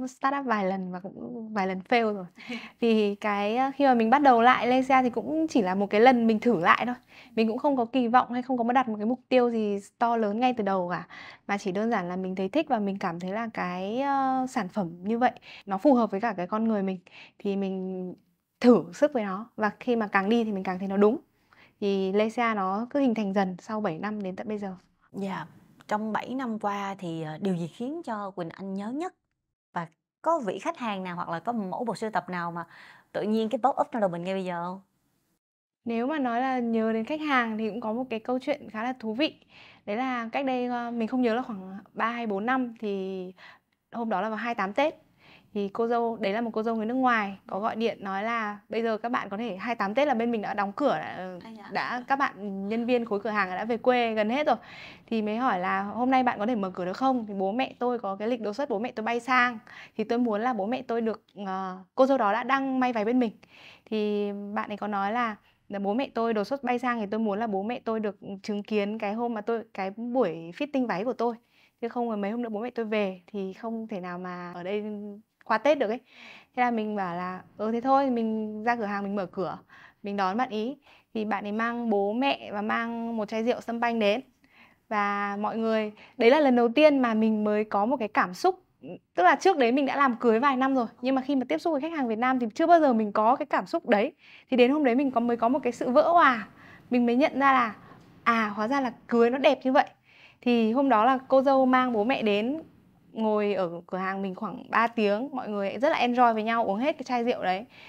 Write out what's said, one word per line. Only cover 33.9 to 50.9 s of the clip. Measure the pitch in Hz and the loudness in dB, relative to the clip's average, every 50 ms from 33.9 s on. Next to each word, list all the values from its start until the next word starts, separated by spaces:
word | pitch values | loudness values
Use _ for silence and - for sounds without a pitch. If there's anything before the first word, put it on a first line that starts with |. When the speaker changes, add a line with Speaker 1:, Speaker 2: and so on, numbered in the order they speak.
Speaker 2:
trong | - 247 | -2 -2
đầu | 208 190 | 0 0
mình | 170 175 170 | -2 -2 -6
ngay | 180 190 | -4 -4
bây | 190 190 | -4 -4
giờ | 180 175 170 170 | -4 -6 -6 -6
không? | 180 185 196 190 _ _ _ _ _ _ _ _ _ _ _ _ _ _ _ _ _ _ _ - | -8 -8 -10 -14 _ _ _ _ _ _ _ _ _ _ _ _ _ _ _ _ _ _ _ -8
Speaker 1:
Nếu | 233 233 226 233 262 | -6 -4 -2 -2 -2
mà | 311 311 | -2 -2
nói | 269 247 233 233 | -2 -2 0 0
là | 262 269 262 254 | 0 0 0 0
nhớ | 240 233 226 226 220 220 220 | 0 0 0 0 2 0 0
đến | 226 226 | -2 -2
khách | 226 302 311 | -4 -4 -4
hàng | 302 302 277 254 240 226 220 214 | -2 0 0 0 0 0 -2 -4
thì | 220 220 | -4 -4
cũng | 185 233 | -4 -6
có | 233 220 214 | -6 -6 -4
một | 233 262 254 | -4 -6 -6
cái | 226 220 | -6 -8
câu | 220 - 254 254 | -4 -4 -4 -4
chuyện | 254 294 294 - - 220 | -2 -4 -4 -4 -6 -12
khá | 214 214 220 | -10 -8 -6
là | 247 254 254 | -6 -6 -6
thú | - 220 214 | -8 -8 -4
vị. | 226 302 - - _ _ _ _ - - - - _ - | -2 -2 -2 -4 _ _ _ _ -20 -20 -20 -20 _ -10
Đấy | - 208 | -6 -6
là | 226 262 262 254 240 233 226 | -4 -4 -4 -4 -6 -6 -6
cách | 226 254 277 | -4 -4 -2
đây, | 269 254 254 247 | -2 -2 -2 -2
ờ, | 247 247 240 240 233 | -4 -4 -4 -6 -6
mình | 240 233 226 220 | -4 -4 -4 -2
không | 254 254 | 0 0
nhớ | 254 233 220 | 2 2 2
là | 233 | 0
khoảng | 254 - 226 190 185 185 190 196 - - - | -2 -6 -10 -12 -12 -14 -14 -16 -18 -14 -6
ba | - 214 226 | -2 -2 -2
hay | 240 240 233 220 | -2 -4 -4 -4
bốn | 202 196 208 | -2 -2 0
năm, | 233 262 269 254 240 226 226 | 0 0 0 0 -4 -6 -8
thì | - 208 196 196 190 190 190 190 180 185 185 _ - - - _ _ _ _ _ _ _ | -6 -4 -4 -4 -4 -6 -6 -8 -10 -10 -14 _ -20 -20 -20 _ _ _ _ _ _ _
hôm | - 226 233 226 | -10 -8 -6 -4
đó | 214 180 | -2 -2
là | 190 220 | -2 -4
vào | 220 208 | -6 -6
hai | 220 240 233 | -6 -6 -4
tám | 226 196 190 202 | -4 -4 -4 0
Tết. | - 277 311 311 - _ _ _ _ _ - - - _ _ - | 0 0 -2 -2 -6 _ _ _ _ _ -20 -20 -20 _ _ -6
Thì | 214 202 196 | -6 -6 -4
cô | 196 - 233 233 | -2 -2 -2 0
dâu, | 240 233 233 226 233 - | 0 0 0 -2 -2 -2
đấy | 214 196 196 | -2 -2 -2
là | 220 | -2
một | 240 226 220 | -4 -4 -4
cô | 226 214 | -4 -2
dâu | 233 226 | -2 -2
người | 226 214 | -2 -2
nước | 220 240 | -2 0
ngoài, | 262 262 254 240 220 208 196 196 190 _ - | 2 4 4 4 4 0 -2 -6 -10 _ -8
có | - 190 | -6 -4
gọi | 208 226 - | -4 -4 -2
điện | 214 226 226 - - - | 0 -2 -2 -2 -4 -6
nói | 202 190 196 202 | -6 -6 -4 -4
là | 226 233 233 220 208 208 202 _ - | -4 -4 -4 -4 -6 -8 -10 _ -6
bây | 214 220 226 | -4 -2 -2
giờ | 233 220 202 | -2 -2 -2
các | - 240 | -4 -4
bạn | 247 254 - 202 | -4 -4 -6 -6
có | 196 202 | -8 -6
thể, | 240 240 185 | -6 -6 -8
hai | 185 196 240 233 | -6 -6 -6 -4
tám | 233 208 196 214 | -2 -2 -2 2
Tết | 240 285 294 | 2 2 2
là | 262 | 2
bên | 220 233 240 | 2 0 0
mình | 240 220 | 0 -2
đã | 202 - 202 | -2 -4 -2
đóng | 214 202 196 | -2 -4 -4
cửa, | 202 - 294 269 | -2 0 0 0